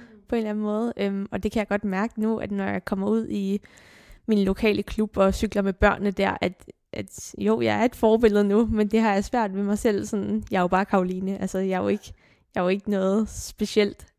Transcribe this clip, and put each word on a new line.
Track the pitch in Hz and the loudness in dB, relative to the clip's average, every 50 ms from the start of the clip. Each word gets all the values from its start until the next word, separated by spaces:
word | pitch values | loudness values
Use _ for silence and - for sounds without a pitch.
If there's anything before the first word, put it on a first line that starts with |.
| 240 - 220 208 _ - | -20 -20 -20 -16 _ -4
på | 240 | -4
en | 233 | -2
eller | 220 214 | -2 -2
anden | 208 214 214 | -4 -4 -2
måde. | 208 208 214 233 233 - | -2 -2 -2 -2 -4 -2
Øhm, | - 202 196 196 196 196 - | -2 -4 -2 -2 -4 -6 -6
og | - 196 | -6 -4
det | 185 208 | -4 -2
kan | - 226 | -2 -2
jeg | 202 - | -2 0
godt | 202 208 - | -2 -2 -2
mærke | 196 190 190 220 233 - 220 | -2 -2 -2 -2 -2 -2 -2
nu, | 214 220 226 - | -2 -2 -2 -2
at | - 202 | -4 -4
når | 202 196 196 | -4 -4 -2
jeg | 202 202 185 - | -2 -4 -4 -4
kommer | - 202 190 196 208 | -4 -4 -2 0 0
ud | 220 226 226 - | 0 0 0 -2
i | 214 202 196 190 202 208 - - - - - - - - - - - - - | -4 -4 -2 -2 -2 -4 -4 -8 -20 -20 -20 -20 -20 -20 -20 -20 -20 -10 -2
min | - 220 202 196 | 0 2 2 4
lokale | 190 190 - 233 214 202 - | 2 2 2 2 2 2 2
klub | 202 - - - 214 208 - | -2 -4 -2 -2 -2 -2 2
og | 202 190 196 190 | 2 4 4 4
cykler | - 226 196 - 208 | 2 -2 -2 0 0
med | 196 196 | 0 0
børnene | 185 - 208 208 - - 202 202 | 0 4 4 4 4 2 -2 -2
der, | 180 - 190 196 - - | 0 0 0 0 0 0
at, | - 180 185 - - - - _ _ _ | -2 -4 -4 -6 -20 -20 -20 _ _ _
at | - 220 196 - - - - - - 208 | -10 -10 -10 -10 -12 -16 -16 -14 -8 -4
jo, | 196 208 220 240 | 0 0 0 2
jeg | 233 110 104 208 | 2 0 2 2
er | 226 | 2
et | 254 - | 0 0
forbillede | - 233 220 220 226 240 214 202 208 202 | 2 4 4 4 6 6 4 4 4 2
nu, | 196 202 220 233 | 4 4 2 2
men | 214 220 214 214 202 | 2 2 0 0 2
det | 214 226 | 2 2
har | 226 220 | 2 2
jeg | 196 196 202 | 2 0 0
svært | - - 240 220 196 190 | -2 -2 -2 -2 -2 -2
ved | 196 | -2
mig | 202 202 208 202 | -2 -2 0 0
selv. | - 226 208 196 214 | 0 0 0 0 -2
Sådan, | 208 226 202 202 208 208 220 202 - | -4 -4 -4 -2 -2 -4 -4 -4 -2
jeg | 202 185 | -2 0
er | |
jo | 180 180 | 0 2
bare | 185 185 202 | 2 0 0
Karoline. | - - 190 180 180 185 185 190 190 196 - | 2 2 2 2 0 -4 -4 -4 -6 -4 -4
Altså, | 196 185 - 190 | -4 -4 -4 -2
jeg | 190 190 185 | -2 -2 -2
er | 180 | -2
jo | 196 202 | 0 0
ikke, | 208 202 - - - _ _ _ _ _ _ _ - | 0 -2 -4 -10 -20 _ _ _ _ _ _ _ -4
jeg | 185 | -2
er | 180 | 0
jo | 180 | 0
ikke | 190 202 - 208 | 0 -2 -2 -2
noget | 202 190 190 190 196 220 214 - | 0 0 2 2 2 2 0 -2
specielt. | - - - - - - 214 - - 214 208 202 - - - _ _ | -6 -12 -14 -12 -6 -6 -4 0 2 2 2 2 0 -8 -18 _ _